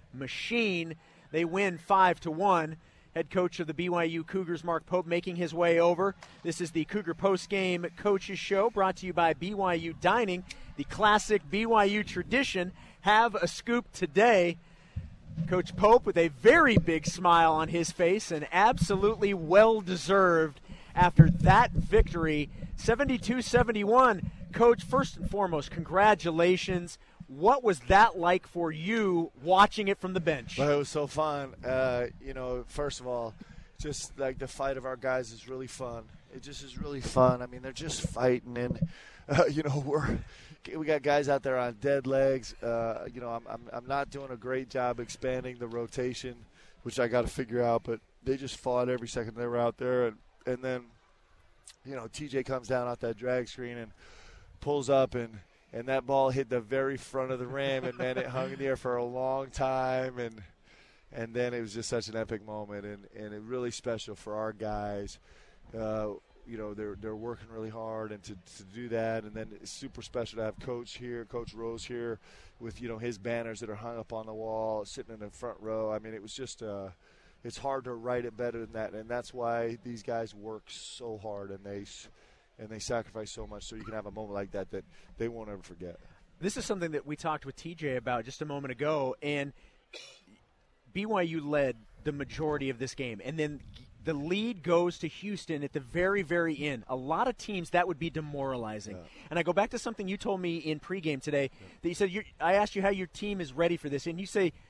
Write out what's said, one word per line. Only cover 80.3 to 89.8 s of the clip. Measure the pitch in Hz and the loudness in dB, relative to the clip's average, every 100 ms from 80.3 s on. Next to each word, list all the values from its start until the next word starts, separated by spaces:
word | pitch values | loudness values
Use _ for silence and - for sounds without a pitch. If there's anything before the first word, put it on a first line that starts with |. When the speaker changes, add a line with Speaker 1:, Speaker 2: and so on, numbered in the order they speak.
| 101 | -10
Speaker 2:
work | 107 107 - | -12 -12 -14
so | - - - 120 107 | -18 -16 -12 -12 -10
hard, | 107 101 98 | -10 -10 -10
and | 98 | -12
they | 101 101 | -10 -10
s-, | 98 - - - _ _ _ - | -12 -16 -20 -20 _ _ _ -18
and | 110 | -14
they | 110 | -10
sacrifice | - 120 110 110 107 | -6 -4 -6 -10 -12
so | - 107 | -12 -12
much, | 104 | -14
so | - 113 | -14 -14
you | |
can | 107 110 | -10 -8
have | 101 | -8
a | |
moment | 101 107 101 | -10 -8 -6
like | 98 | -6
that | 101 95 | -6 -6
that | 98 - - - - | -8 -12 -18 -16 -8
they | 117 | -6
won't | 117 107 | -6 -12
ever | 101 | -14
forget. | 90 87 90 85 - - _ - | -14 -14 -14 -14 -20 -20 _ -8
Speaker 1:
This | 180 254 | -6 -4
is | - | -4
something | 202 170 | -4 -2
that | 147 139 | -4 -6
we | 147 | -6
talked | 165 151 | -4 -4
with | 135 - | -8 -14
T | 165 | -14
J | 170 151 127 | -8 -6 -4
about | 120 123 | -2 -4
just | 117 - | -4 -10
a | 151 | -8
moment | 143 139 | -8 -8
ago, | 123 147 156 131 - | -4 -2 0 -2 -4
and | 147 147 139 - - _ | -4 -4 -4 -10 -20 _